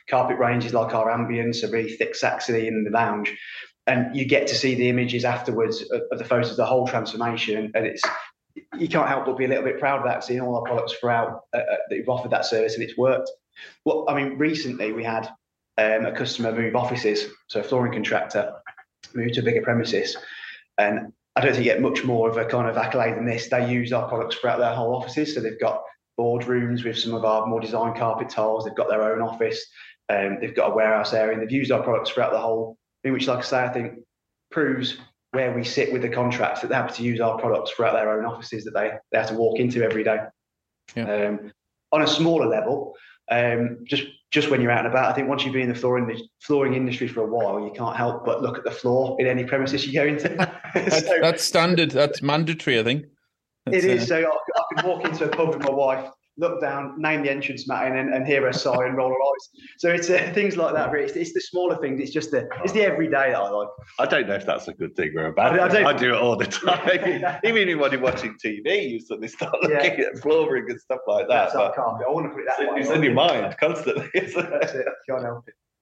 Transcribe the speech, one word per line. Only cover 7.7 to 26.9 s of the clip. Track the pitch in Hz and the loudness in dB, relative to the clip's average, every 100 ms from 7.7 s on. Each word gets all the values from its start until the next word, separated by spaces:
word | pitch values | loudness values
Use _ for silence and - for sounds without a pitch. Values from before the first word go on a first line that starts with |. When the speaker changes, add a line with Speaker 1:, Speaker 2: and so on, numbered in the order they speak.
Speaker 1:
And | 113 110 | -2 -2
it's, | - - - - _ _ - - - | -2 -4 -4 -10 _ _ -20 -14 -6
you | 165 | 0
can't | 165 135 | 2 2
help | 135 127 | 0 -2
but | 123 | -2
be | |
a | 131 | 0
little | 135 | 0
bit | - - | 0 0
proud | 139 139 | 0 0
of | 123 | 0
that, | 117 | -2
seeing | - 123 | -2 -4
all | 123 120 | -2 -2
our | |
products | 110 120 113 | -2 -2 -2
throughout, | - 120 117 113 - - | -4 0 0 0 -6 -6
uh, | - | -4
uh, | - - - | -2 -2 -2
that | 98 | -4
you've | 131 | -2
offered | 127 120 | -2 0
that | - | -2
service | - 113 110 | 0 0 0
and | 113 | -2
it's | 110 - | -6 0
worked. | 127 127 - - _ - - - | 2 2 -2 -10 _ -20 -20 -6
Well, | 151 156 147 | -2 0 0
I | |
mean, | 143 139 131 | -2 -2 -2
recently | 156 151 127 - 107 | -2 -2 -4 -4 -4
we | 113 | -4
had, | 117 113 110 - _ _ _ - | -4 -4 -6 -14 _ _ _ 0
um, | 107 110 113 | 2 2 0
a | |
customer | - 123 - 117 | -4 -4 -2 -2
move | 113 113 | 0 0
offices, | 120 123 123 107 104 - - - | 0 -2 0 0 0 -2 -10 -8
so | 107 | -6
a | |
flooring | - 127 120 | -2 0 0
contractor | 117 104 107 - 107 101 - - - - _ - | -2 -2 -2 -2 -2 -4 -6 -18 -20 -20 _ -12
moved | 127 107 | -4 -2
to | 123 | 0
a | |
bigger | 117 117 | 2 2
premises. | 127 117 107 98 - - - - - - _ - | 2 0 2 0 -2 -6 -12 -16 -16 -18 _ 2
And | 104 - - - _ 123 | 2 2 -6 -16 _ 2
I | |
don't | 135 | 2
think | 127 | 4
you | 120 | 4
get | - | 4
much | 127 - | 2 0
more | 127 117 113 | 0 2 2
of | 113 | 2
a | |
kind | 110 123 117 | 0 0 0
of | 110 | 0
accolade | 110 127 113 113 | 0 0 0 0
than | 120 | -2
this. | 113 - | -4 0
They | 123 120 | 0 2
use | 123 120 | 0 0
our | 123 - | -2 -2
products | 117 113 - | -4 -4 -2
throughout | 123 117 | 0 2
their | 120 | 0
whole | 120 117 | 0 0
offices. | 127 123 151 151 | -2 -4 -4 -2
So | 139 | -2
they've | 110 107 | -4 -2
got | 110 - - - _ - | -2 -2 -6 -18 _ -2
boardrooms | 120 120 123 123 120 120 | 0 0 0 0 0 -2
with | 120 | -2